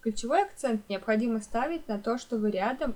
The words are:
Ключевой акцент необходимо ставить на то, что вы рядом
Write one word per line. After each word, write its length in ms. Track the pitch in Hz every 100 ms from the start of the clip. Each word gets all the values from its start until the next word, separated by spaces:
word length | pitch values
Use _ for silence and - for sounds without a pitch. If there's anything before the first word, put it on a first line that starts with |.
Ключевой 420 | 233 214 233 330
акцент 440 | 392 - 254 220 -
необходимо 500 | 196 208 220 240 226
ставить 460 | 208 233 277 330 330
на 120 | 202
то, 180 | 220 240
что 200 | - 226
вы 140 | 208
рядом 440 | 185 208 262 285